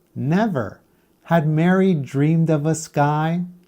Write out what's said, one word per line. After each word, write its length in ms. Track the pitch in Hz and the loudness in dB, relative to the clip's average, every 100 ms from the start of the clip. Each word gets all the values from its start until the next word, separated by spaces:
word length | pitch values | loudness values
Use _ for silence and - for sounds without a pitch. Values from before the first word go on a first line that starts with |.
| _ | _
Never 680 | 117 123 175 226 151 101 - _ _ _ _ | -8 -2 0 0 -2 -6 -10 _ _ _ _
had 220 | - 170 156 | -2 0 2
Mary 480 | 156 175 185 190 | 2 2 4 2
dreamed 560 | 170 127 135 147 165 160 | 0 -2 0 2 2 2
of 160 | 156 151 | 0 0
a 80 | |
sky 680 | 160 - - 147 151 160 170 180 - | -4 -4 -2 0 0 -2 -4 -6 -12